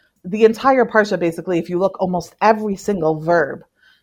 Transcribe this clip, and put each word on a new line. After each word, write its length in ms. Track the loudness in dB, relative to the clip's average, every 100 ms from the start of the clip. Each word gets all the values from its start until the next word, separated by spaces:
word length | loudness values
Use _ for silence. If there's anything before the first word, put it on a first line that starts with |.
| _ _ -8
The 180 | 2
entire 420 | 2 4 2 2 2
Parsha, 320 | 2 0 0
basically, 400 | -2 -4 -2 -2
if 120 | -2
you 100 | -2
look, 200 | -2 -2
almost 340 | -4 -4 -6 -2
every 340 | 2 2 0 -6
single 440 | -4 -2 0 -2
verb 440 | 0 0 0 -6 -16 _ _ _